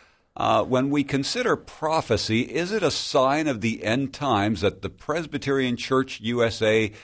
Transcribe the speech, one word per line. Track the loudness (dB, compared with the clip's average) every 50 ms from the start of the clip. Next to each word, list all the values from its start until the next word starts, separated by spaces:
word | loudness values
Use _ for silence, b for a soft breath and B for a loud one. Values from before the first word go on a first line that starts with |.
| B B B B B B _
uh, | -2 0 2 2 2 2
when | 2 0 0 2 2
we | 0 0 0
consider | 0 -2 -2 -2 -2 -4 -2 0 0 0
prophecy, | -2 -4 -12 -10 -6 -4 0 0 -2 0 0 0 0 0 0 0 0
is | 0 0 -2 -4 -2 -2 -2
it | 0 0
a | 0
sign | 0 -2 -6 0 2 4 4 4 2 2 0
of | -2 -2 0
the | -2 -2 -2 -2
end | -2 -2 0 0 -2 -4 -6
times | -4 -2 0 2 2 2 0 0 0
that | 0 -2 -2 -2
the | -8 -12
Presbyterian | -12 -10 -6 -4 -4 -4 -4 -6 -8 -6 -2 0 0 2 2 0 -2
Church | -4 -2 0 2 2 2 0 -6 -6
U | -4 -2 2 2 2
S | 2 2 2
A | 2 4 4 4 2 0 B B